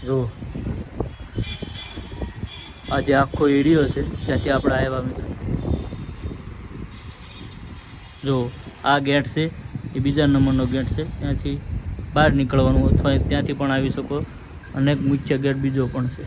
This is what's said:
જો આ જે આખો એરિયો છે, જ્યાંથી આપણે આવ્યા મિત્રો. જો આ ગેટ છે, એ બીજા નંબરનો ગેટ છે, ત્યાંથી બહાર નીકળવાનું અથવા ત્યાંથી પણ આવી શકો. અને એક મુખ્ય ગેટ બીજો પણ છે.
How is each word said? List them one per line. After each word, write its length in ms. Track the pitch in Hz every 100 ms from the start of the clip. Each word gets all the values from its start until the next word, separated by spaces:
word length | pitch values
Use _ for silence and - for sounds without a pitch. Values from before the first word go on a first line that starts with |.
| -
જો 240 | 135 120 - - - - - - - - - - - - - - - - - - - - - - - - - -
આ 80 | 143
જે 140 | 131
આખો 340 | 139 139 - 147
એરિયો 400 | 139 143 160 139
છે, 140 | - 139 - -
જ્યાંથી 240 | - 147
આપણે 240 | 135 139
આવ્યા 280 | 131 135 131
મિત્રો. 220 | 127 127 - - - - - - - - - - - - - - - - - - - - - - - - - - - - - -
જો 260 | 139 131 123 - - -
આ 140 | 135 143
ગેટ 300 | 139 143 139
છે, 220 | - 160 - - - -
એ 60 | -
બીજા 260 | 139 143 147
નંબરનો 400 | 139 135 131 127
ગેટ 200 | 131 127
છે, 180 | -
ત્યાંથી 560 | 156 - 143 139 147 143 - - - - -
બહાર 180 | 143 151
નીકળવાનું 560 | 139 131 135 131 131 131
અથવા 300 | - 143 135
ત્યાંથી 340 | 127 143 143
પણ 180 | 139 139
આવી 200 | 135 135
શકો. 340 | 135 131 143 - - - - -
અને 180 | - 139
એક 80 | 143
મુખ્ય 380 | 135 139 - 135
ગેટ 180 | 139 135
બીજો 300 | 135 135 127
પણ 200 | 131 123
છે. 180 | -